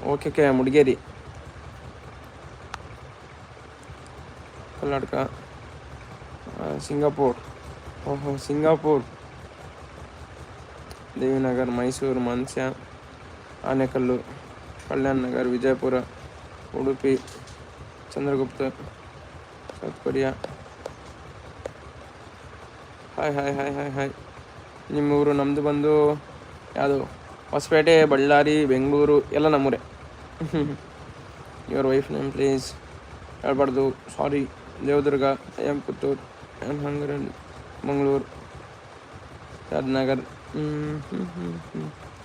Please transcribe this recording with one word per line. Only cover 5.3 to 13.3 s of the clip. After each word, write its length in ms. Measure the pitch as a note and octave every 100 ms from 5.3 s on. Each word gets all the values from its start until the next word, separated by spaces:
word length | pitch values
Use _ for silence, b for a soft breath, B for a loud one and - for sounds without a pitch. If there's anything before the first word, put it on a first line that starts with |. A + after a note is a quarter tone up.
| - - - - - - - - - - - - - D3+ D3
ಸಿಂಗಾಪುರ್. 600 | - D3 D3 D3 C#3+ B3 - - - - - - C#3+
ಓಹೋ, 300 | C#3+ C#3+ C#3
ಸಿಂಗಾಪುರ್. 680 | - D3 D#3 D#3 D3+ C#3+ C3+ - - - - - - - - - - - - - - - - - - - - -
ದೇವಿನಗರ್, 500 | C3 C3+ C3 B2 B2
ಮೈಸೂರು, 480 | B2 B2 C3 C3+ B2+
ಮನ್ಸ್ಯ, 540 | A#2+ B2 C3 C3+ C3 - - - - - -